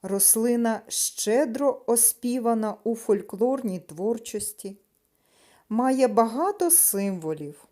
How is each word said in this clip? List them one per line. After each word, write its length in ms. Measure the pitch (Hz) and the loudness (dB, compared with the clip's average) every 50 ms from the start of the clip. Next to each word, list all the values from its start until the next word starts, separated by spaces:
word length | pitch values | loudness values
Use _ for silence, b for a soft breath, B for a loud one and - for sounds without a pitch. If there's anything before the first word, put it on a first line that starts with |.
Рослина 800 | - 190 196 196 196 - - 226 226 247 240 233 233 226 226 - - - | -4 -4 -2 2 2 2 2 2 2 2 2 2 2 0 0 -2 -6 -8
щедро 960 | - - - - - - - 214 214 254 302 254 220 269 285 277 - - - - | -6 -4 -4 -4 -4 -4 -2 0 2 2 2 0 -2 0 0 0 0 -2 -2 0
оспівана 880 | 233 233 - - - - - 247 240 262 226 233 233 226 214 214 208 - _ | 2 2 2 2 0 0 -4 -4 -4 -2 0 0 0 0 0 -4 -6 -4 _
у 120 | 226 233 | -4 -4
фольклорній 840 | 226 - - 214 202 185 - - 185 220 247 269 269 247 214 185 180 | -4 0 0 0 0 0 -8 -4 0 0 0 0 0 -2 -4 -6 -6
творчості, 960 | - - 160 156 185 214 233 226 226 - - 208 208 - - - - 196 196 _ _ _ _ _ _ _ b b b b b b b b b b b b | -10 -14 -10 -6 -2 -2 -2 -4 -6 -8 -8 -8 -8 -8 -10 -12 -14 -14 -14 _ _ _ _ _ _ _ b b b b b b b b b b b b
має 380 | 214 226 247 262 262 262 262 240 | -2 0 2 2 4 4 2 4
багато 640 | 208 226 226 226 214 262 330 392 415 - 359 349 | 6 4 4 4 2 -2 -2 -2 0 0 2 2
символів. 960 | 302 - - - - 196 196 196 190 180 160 156 156 151 147 143 151 - - _ | 4 4 4 2 0 0 -2 -2 -4 -4 -4 -6 -6 -6 -8 -12 -12 -16 -20 _